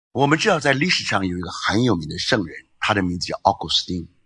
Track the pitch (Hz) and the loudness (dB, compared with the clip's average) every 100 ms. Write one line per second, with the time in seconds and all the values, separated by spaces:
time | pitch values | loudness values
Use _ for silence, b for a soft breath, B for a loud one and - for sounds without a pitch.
0 | _ 113 143 151 226 170 143 135 180 - | _ 0 4 4 4 2 2 2 0 -2
1 | - 104 92 90 87 - - 98 123 90 | -2 -2 -2 -4 -6 -4 0 2 2 2
2 | 78 87 - 120 90 - - _ - 104 | -2 -6 -2 0 -2 -10 -20 _ -2 0
3 | 90 87 - 76 98 95 82 - - 90 | 0 -2 -6 0 0 0 -2 -2 -2 -6
4 | 82 _ | -8 _